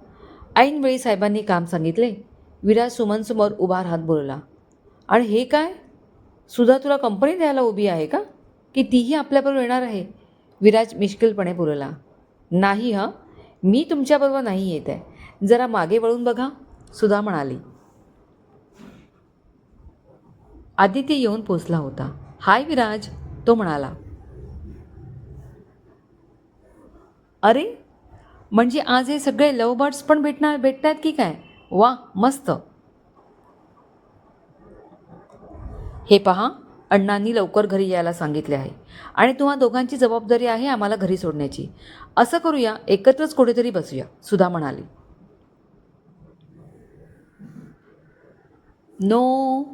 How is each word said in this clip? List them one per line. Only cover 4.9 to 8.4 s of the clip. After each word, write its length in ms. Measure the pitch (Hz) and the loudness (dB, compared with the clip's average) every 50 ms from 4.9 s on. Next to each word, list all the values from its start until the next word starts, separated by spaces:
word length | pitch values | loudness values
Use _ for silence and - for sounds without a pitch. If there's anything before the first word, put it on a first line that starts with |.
| _ _ _ - | _ _ _ 2
"आणि 160 | 196 233 247 | 2 2 4
हे 200 | 214 208 233 254 | 2 0 0 0
काय? 280 | 254 294 302 311 349 381 - - - - _ _ _ _ _ _ _ _ _ _ _ | 2 2 2 2 0 -6 -10 -18 -20 -20 _ _ _ _ _ _ _ _ _ _ _
सुधा 300 | - - 240 220 262 269 | -2 4 6 6 6 6
तुला 180 | 269 285 285 | 4 0 0
कंपनी 400 | 277 269 233 208 190 262 294 359 | 0 0 -2 -2 0 0 0 0
द्यायला 240 | 370 320 302 269 262 | 0 0 0 2 2
उभी 260 | 254 233 208 202 208 | 0 0 0 0 0
आहे 200 | 202 175 160 156 | 0 0 0 -2
का? 160 | 156 - 381 415 - - _ | -2 -4 -4 -6 -8 -12 _